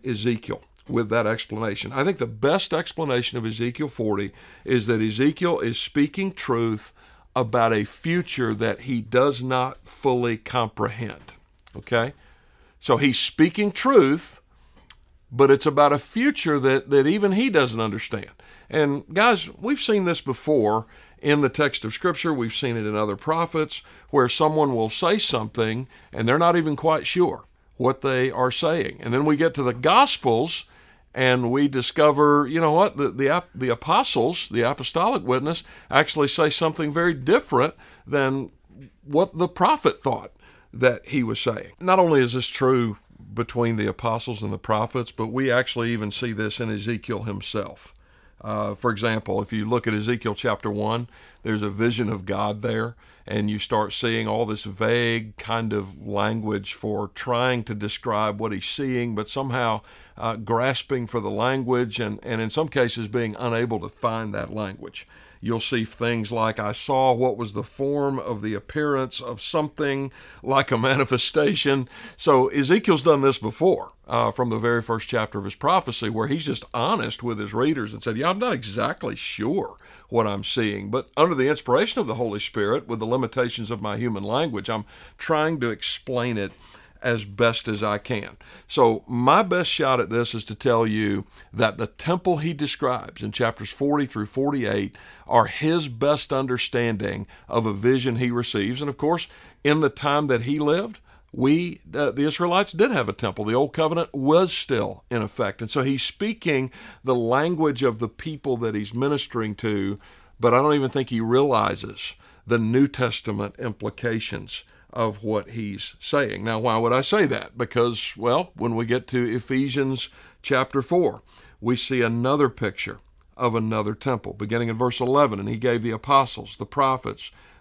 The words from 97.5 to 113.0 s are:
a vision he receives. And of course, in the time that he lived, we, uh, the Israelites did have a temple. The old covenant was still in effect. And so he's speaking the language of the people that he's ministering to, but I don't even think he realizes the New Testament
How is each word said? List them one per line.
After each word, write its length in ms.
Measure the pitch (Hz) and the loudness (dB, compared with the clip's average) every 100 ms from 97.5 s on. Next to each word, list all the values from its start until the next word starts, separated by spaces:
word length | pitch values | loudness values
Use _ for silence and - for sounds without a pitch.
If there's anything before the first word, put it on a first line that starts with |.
| 117 110 | -2 0
a 80 | |
vision 420 | 98 117 131 127 117 | 0 2 2 2 0
he 140 | 123 | -2
receives. 500 | 120 113 120 98 127 | -2 -2 -2 -2 -2
And 80 | 143 | -6
of 80 | - | -2
course, 320 | 147 170 - - - _ | 0 0 -4 -14 -20 _
in 180 | 143 151 | 2 4
the 100 | 147 | 2
time 380 | - 151 147 147 | 0 0 2 2
that 140 | 120 | 0
he 160 | 120 151 | 0 0
lived, 420 | 147 170 226 208 _ - _ | 2 0 -2 -10 _ -20 _
we, 500 | - 131 160 175 - - | 0 2 2 0 -8 -10
uh, 180 | 156 143 | -2 -2
the 160 | 127 147 | 0 0
Israelites 460 | 147 175 180 202 | 0 0 2 0
did 180 | 160 254 | 2 2
have 200 | 190 104 | 2 -2
a 20 | |
temple. 320 | 98 107 92 | -2 -4 -2
The 100 | 104 | 0
old 200 | 120 143 | 2 2
covenant 400 | - 156 170 165 | 0 0 0 -4
was 360 | 143 135 160 185 | -2 4 4 4
still 520 | - - 120 104 95 - | 0 -2 -2 -2 -6 -4
in 100 | 120 | -4
effect. 400 | 104 - 104 - | -2 -2 -4 -4
And 100 | 113 | -4
so 120 | 143 | -2
he's 200 | 135 135 | 0 0
speaking 680 | - - 208 220 175 139 131 - - - | -2 -2 -4 -2 0 0 0 -6 -20 -8
the 120 | 131 | 0
language 680 | 123 113 127 160 165 156 123 | 0 2 2 2 2 0 2
of 160 | 131 110 | 0 0
the 100 | 117 | -4
people 480 | - 160 151 139 120 | -6 -10 -8 -4 -2
that 160 | 113 | -2
he's 200 | 107 104 | -2 -4
ministering 600 | 117 139 143 - 120 107 101 | -2 0 -2 -4 -4 -4 -4
to, 420 | 113 104 95 101 - - - - | -2 -2 -2 -6 -12 -20 -20 0
but 140 | 117 | 4
I 80 | 120 | 4
don't 120 | 147 | 4
even 160 | 147 131 | 2 2
think 200 | 139 127 | -2 -2
he 100 | 113 | -2
realizes 920 | 113 127 143 113 104 98 104 - - - - _ - | 2 4 4 4 2 -2 -8 -10 -12 -12 -20 _ 0
the 120 | 117 | 2
New 300 | 110 123 139 | 4 4 4
Testament 680 | 139 | 2